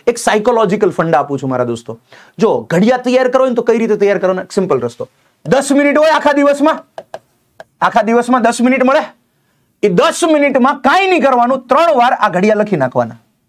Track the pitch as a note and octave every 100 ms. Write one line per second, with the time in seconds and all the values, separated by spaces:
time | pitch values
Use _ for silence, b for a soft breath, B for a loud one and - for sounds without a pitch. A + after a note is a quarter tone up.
0 | b A#3 - G#3 G#3+ A#3 G#3 G3+ G3+ D#3+
1 | E3 D#3 C3+ C#3 C3+ B2+ B2 A#2 - A2+
2 | _ B B B G#3 C3 A#2 E3 G#3 B3+
3 | B3+ B3+ C4 B3+ C4 A#3+ A#3+ A#3 A3+ G#3
4 | G3+ G3 F#3 F#3 - - F#3 C3+ A#2+ -
5 | - _ _ _ D3+ A#3+ F3+ C#4 C#4+ D4
6 | D#4 D4+ D4 C#4+ C#4+ C#4+ D4 D#4 - -
7 | - - _ _ _ _ - - F3 A3
8 | G#3+ A#3 A#3+ B3+ A3+ A#3 A#3+ C4 B3+ C#4+
9 | - - _ _ _ _ _ - G#3 F3+
10 | D#4 - E4+ D4+ C#4+ C4 B3 C#4+ C4 F4+
11 | G4 F4 C#4 B3+ A#3+ C4+ C4 C#4 E4+ C#4
12 | A#3+ - G#3+ F3 G#3 G#3 G#3 F#3 C3 B2+
13 | A#2 A#2 _ _